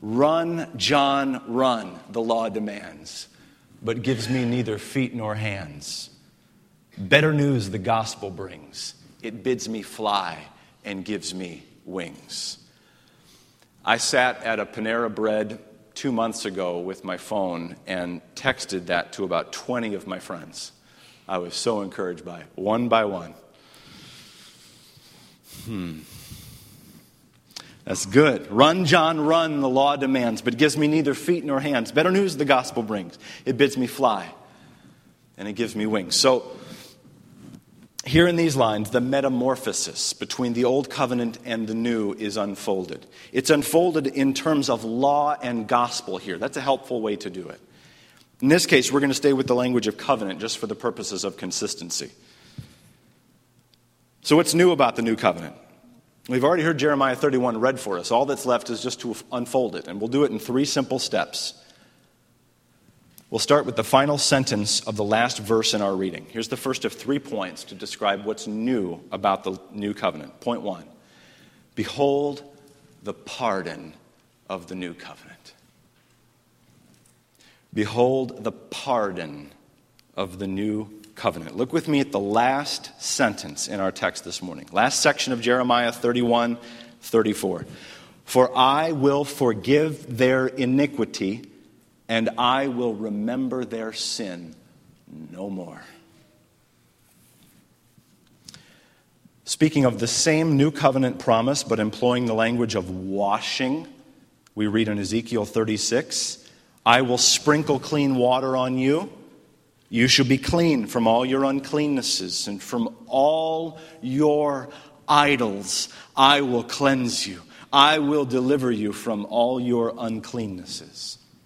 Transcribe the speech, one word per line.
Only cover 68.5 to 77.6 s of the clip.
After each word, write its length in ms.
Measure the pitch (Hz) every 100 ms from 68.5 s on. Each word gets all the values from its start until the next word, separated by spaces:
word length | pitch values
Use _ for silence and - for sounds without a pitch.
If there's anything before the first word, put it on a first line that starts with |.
| 107 113 127 92 82 -
about 320 | 98 101 95
the 160 | - 95 -
new 200 | 104 101
covenant. 460 | 104 98 78 71 -
Point 220 | - 120
one, 240 | 95 87 76 - _ _ - - - _ _ -
"Behold 640 | 104 - 143 143 143 143 - - - _ _ _
the 100 | 104
pardon 800 | 95 - - 120 98 85 78 80 76 _ _ _ _ _
of 180 | 95 85
the 80 | 92
new 180 | 90
covenant." 600 | 85 - - - - - _ _ _ _ _ _ _ _ _ _ _ _ _ _ _ _ _ _ _ _ _